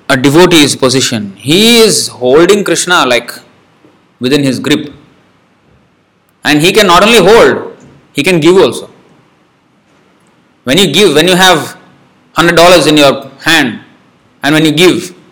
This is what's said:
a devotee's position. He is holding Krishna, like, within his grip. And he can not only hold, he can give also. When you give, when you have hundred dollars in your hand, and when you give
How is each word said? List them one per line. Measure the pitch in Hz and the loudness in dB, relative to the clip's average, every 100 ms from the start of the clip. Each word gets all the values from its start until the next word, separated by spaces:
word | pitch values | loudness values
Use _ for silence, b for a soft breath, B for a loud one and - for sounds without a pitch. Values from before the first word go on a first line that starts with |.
| - | -6
a | 135 | -2
devotee's | 135 151 180 165 139 - | 0 2 2 2 0 0
position. | 131 131 - 113 101 - | -2 -2 -4 -6 -10 -12
He | 131 175 226 233 | -4 0 2 2
is | 220 151 - | 2 0 -6
holding | - 127 143 175 202 | -6 0 2 2 0
Krishna, | 180 165 180 180 131 | -2 -6 -2 -2 -2
like, | 120 - - - _ _ _ _ _ _ _ | -4 -6 -16 -20 _ _ _ _ _ _ _
within | 123 143 | -4 -2
his | 139 113 | -2 -4
grip. | 131 147 - - _ _ _ _ _ _ _ _ _ _ _ _ _ _ | -4 -4 -6 -18 _ _ _ _ _ _ _ _ _ _ _ _ _ _
And | - 147 | -4 0
he | 175 | 0
can | 214 202 | 0 0
not | 170 | 2
only | 208 233 | 2 2
hold, | 180 226 143 113 - - - - _ | 4 4 4 0 -8 -18 -20 -20 _
he | - | -8
can | 139 175 | -4 0
give | 156 185 | 2 2
also. | 139 113 - - _ _ _ _ _ _ _ _ _ _ _ _ _ _ _ _ | 2 -2 -14 -20 _ _ _ _ _ _ _ _ _ _ _ _ _ _ _ _
When | 123 151 | -4 -2
you | 190 | 0
give, | 170 202 | 0 0
when | 143 175 | 0 0
you | 180 | 0
have | 185 165 123 - _ _ _ _ _ | 2 0 -4 -16 _ _ _ _ _
hundred | - 170 165 | -2 0 2
dollars | 175 180 143 | 4 4 2
in | 151 | 2
your | 139 123 - - | 2 0 -8 -10
hand, | - 160 127 104 - _ _ _ _ _ | -2 -2 -2 -6 -16 _ _ _ _ _
and | 139 | -2
when | 156 | 0
you | 156 | 0
give | 147 180 131 - - _ | 2 0 0 -6 -18 _